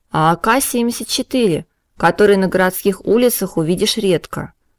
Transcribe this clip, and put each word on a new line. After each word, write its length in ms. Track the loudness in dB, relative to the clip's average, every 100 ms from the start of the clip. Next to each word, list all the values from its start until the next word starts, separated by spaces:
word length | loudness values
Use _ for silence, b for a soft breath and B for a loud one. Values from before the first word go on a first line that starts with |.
| _
а 220 | 0 0
А 40 | 2
К 240 | 0 0
семьдесят 480 | 0 -2 -2 -4 -6
четыре, 580 | -6 -4 0 0 0 -6 _ _ -2
которые 400 | 0 4 4 4
на 120 | 2
городских 560 | 0 0 0 -2 -2
улицах 520 | 0 2 2 0 -4 -2
увидишь 400 | -2 0 -2 -2
редко. 560 | 0 -2 -4 -12 -12 _ _